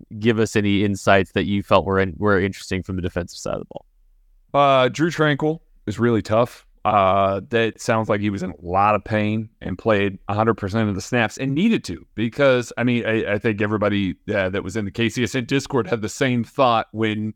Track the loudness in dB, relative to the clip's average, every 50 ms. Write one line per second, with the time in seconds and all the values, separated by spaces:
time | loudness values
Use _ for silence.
0 | -10 -16 -10 -2 0 2 2 2 2 0 0 0 2 2 2 2 2 0 -2 0
1 | 2 4 4 4 4 2 0 -2 0 0 0 -2 0 2 2 2 4 2 0 0
2 | 0 0 -2 -2 0 2 2 2 2 0 -4 -6 -10 -8 -6 -6 -6 -6 -6 -6
3 | -6 -4 -4 -6 -8 -8 -10 -10 -8 -6 -6 -6 -8 -10 -14 -18 -20 _ _ _
4 | _ _ _ _ _ _ _ _ _ _ 0 2 4 4 4 4 4 2 0 0
5 | -2 -2 0 0 0 0 0 0 -2 -4 -4 -6 _ _ _ _ _ -8 -4 0
6 | 2 2 2 2 0 0 2 2 2 0 -2 -10 -20 _ _ _ -2 0 2 4
7 | 4 4 4 4 2 2 0 -2 -4 -2 0 0 0 0 -2 -4 -2 0 0 0
8 | 0 0 0 0 0 -2 -2 -4 -6 -8 -10 -10 -8 -4 0 2 2 4 2 2
9 | 0 -2 -2 0 0 0 -2 -4 -4 -8 _ -12 -10 -8 -8 -4 0 2 2 2
10 | 2 0 -4 -6 -8 -4 -2 0 2 2 2 0 -2 -4 -2 0 0 0 -2 -4
11 | -4 -2 -2 0 0 0 -2 -4 -6 -4 -2 0 2 2 2 0 -2 -6 -10 -10
12 | -12 -12 _ -4 -4 -4 0 2 4 4 4 4 2 -2 -4 -2 0 0 0 0
13 | 0 0 0 0 0 0 -2 -2 0 0 0 0 0 0 0 0 0 2 2 2
14 | 0 0 -2 -4 _ -4 -2 -2 0 -2 -2 -4 -6 -6 -6 -6 -6 -6 -2 -2
15 | -2 -2 0 -2 -4 -2 -2 -4 -4 -2 -2 -2 -2 -2 -2 -2 -2 0 -2 -4
16 | -4 -4 -4 -2 0 0 0 0 -2 -2 -2 0 2 2 2 2 -2 -4 -4 -2
17 | -2 -2 -2 -2 -4 -6 -8